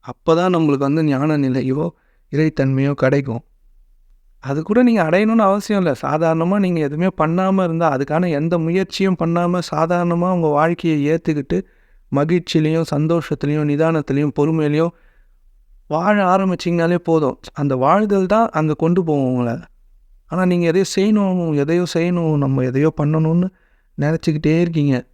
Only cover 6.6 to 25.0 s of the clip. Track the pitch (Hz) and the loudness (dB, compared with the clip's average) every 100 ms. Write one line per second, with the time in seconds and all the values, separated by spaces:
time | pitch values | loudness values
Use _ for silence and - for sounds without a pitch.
6.6 | 185 170 143 151 185 - 156 175 190 190 | 0 0 -2 0 -2 0 0 2 2 2
7.6 | 180 165 165 135 139 156 180 143 165 170 | 0 0 0 0 -2 0 0 0 0 0
8.6 | 160 180 190 - 190 180 165 170 175 180 | 0 -2 -2 -2 0 0 0 0 0 -2
9.6 | 165 156 165 175 175 170 180 180 160 147 | -4 -4 0 0 0 0 0 0 0 2
10.6 | 160 175 170 151 143 160 - 147 135 175 | 0 0 -2 0 0 -2 -2 -4 -2 -4
11.6 | - _ _ - _ 139 151 175 170 160 | -4 _ _ -20 _ -2 2 0 0 0
12.6 | 156 160 165 143 156 170 - - 147 151 | 2 0 0 -2 0 0 -2 -4 -2 0
13.6 | 151 143 160 160 143 139 147 139 151 160 | 0 0 2 0 0 -2 0 0 0 0
14.6 | 151 147 165 _ _ _ _ _ _ _ | 0 0 -2 _ _ _ _ _ _ _
15.6 | _ - _ 151 185 208 180 190 190 175 | _ -20 _ -2 0 2 2 2 0 -2
16.6 | 175 170 170 175 170 160 147 - - - | -2 0 0 0 0 0 0 -4 -14 -4
17.6 | 143 131 135 190 214 196 185 214 233 156 | -2 0 2 2 2 0 2 0 0 0
18.6 | 156 151 165 175 165 143 131 127 120 135 | -2 0 0 0 0 0 0 -2 -2 -6
19.6 | - _ _ _ _ - _ 170 185 175 | -10 _ _ _ _ -20 _ -2 0 2
20.6 | 170 175 190 - 202 214 196 185 170 147 | 2 2 0 0 2 2 0 0 -2 -2
21.6 | 143 170 175 165 170 175 160 147 139 135 | 0 0 0 -2 0 0 0 0 0 0
22.6 | 127 131 151 - 147 156 160 170 185 _ | 0 0 0 0 0 0 2 0 -2 _
23.6 | _ _ _ - 147 160 - 151 147 160 | _ _ _ -4 -4 -2 -2 -2 0 2
24.6 | 175 160 143 127 | 0 0 0 0